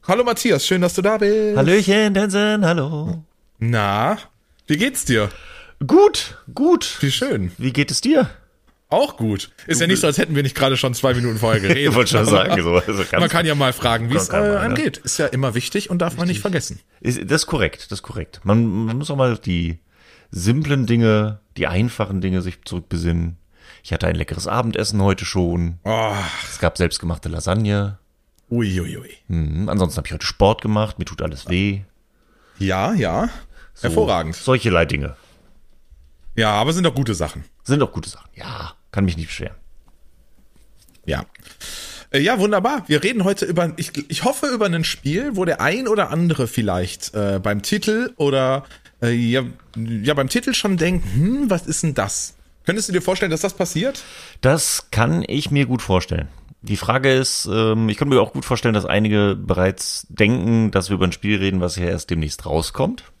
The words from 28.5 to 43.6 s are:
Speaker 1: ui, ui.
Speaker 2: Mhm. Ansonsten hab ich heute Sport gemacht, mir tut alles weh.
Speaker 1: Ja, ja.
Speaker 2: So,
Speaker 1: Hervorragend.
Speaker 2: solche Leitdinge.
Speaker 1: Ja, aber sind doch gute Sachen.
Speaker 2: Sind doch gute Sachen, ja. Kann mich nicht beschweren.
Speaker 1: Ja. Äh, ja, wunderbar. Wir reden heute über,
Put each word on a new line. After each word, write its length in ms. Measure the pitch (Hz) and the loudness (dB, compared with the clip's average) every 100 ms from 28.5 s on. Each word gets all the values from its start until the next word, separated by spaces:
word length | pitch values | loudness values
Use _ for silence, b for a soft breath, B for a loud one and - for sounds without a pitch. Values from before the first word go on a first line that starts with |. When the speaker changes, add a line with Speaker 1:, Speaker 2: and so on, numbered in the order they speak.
| 120 110 92 | -2 0 -2
Speaker 1:
ui, 160 | 85 - | -4 -10
ui. 120 | - - _ | -16 -20 _
Speaker 2:
Mhm. 400 | 85 76 76 104 | -4 -2 -2 -2
Ansonsten 280 | 101 87 78 | 0 0 -2
hab 80 | 69 | -8
ich 60 | |
heute 140 | 80 - | -6 -6
Sport 360 | - 101 113 | 2 4 4
gemacht, 380 | 107 107 107 - | 0 0 -2 -6
mir 60 | 87 | -10
tut 160 | - | -6
alles 260 | 80 78 - | -8 -8 -4
weh. 340 | 90 101 98 98 _ _ b b b b b | 0 0 -2 -8 _ _ b b b b b
Speaker 1:
Ja, 360 | 95 92 120 | -2 0 0
ja. 360 | 208 98 92 233 B B B B | 0 0 0 -2 B B B B
Speaker 2:
So, 100 | - | -8
Speaker 1:
Hervorragend. 520 | - - 196 92 80 82 | -2 0 2 0 -2 -6
Speaker 2:
solche 340 | - 131 117 | 0 2 4
Leitdinge. 460 | 87 80 71 71 69 b b b b - - - - - - - - | 4 2 0 -6 -10 b b b b -20 -20 -20 -20 -20 -20 -10 -2
Speaker 1:
Ja, 160 | 110 | 2
aber 220 | 104 123 | 2 0
sind 100 | 165 | 2
doch 100 | 175 | 0
gute 200 | 123 120 | 0 -2
Sachen. 320 | 92 80 - 71 _ | -2 -4 -6 -16 _
Speaker 2:
Sind 160 | - 143 | -2 0
doch 140 | 135 | 0
gute 160 | - - | -4 -10
Sachen, 200 | - - | -16 -20
ja. 400 | - - 110 - - _ | -18 -14 -12 -12 -14 _
Kann 140 | - 98 | 0 0
mich 100 | 80 | 0
nicht 120 | 80 | -8
beschweren. 280 | - - - - - - - - - - - - - - - - - - | -10 -12 -14 -20 -20 -20 -20 -20 -20 -20 -20 -20 -20 -20 -20 -20 -16 -8
Speaker 1:
Ja. 180 | 71 - - B B B B B B B | -6 -8 -18 B B B B B B B
Äh, 80 | 135 | 0
ja, 180 | 160 240 | 2 2
wunderbar. 460 | 202 208 220 285 - | 2 2 0 -2 0
Wir 140 | 151 | 0
reden 220 | 185 240 | 2 0
heute 220 | 185 196 - | 0 0 -2
über, 260 | 170 | 0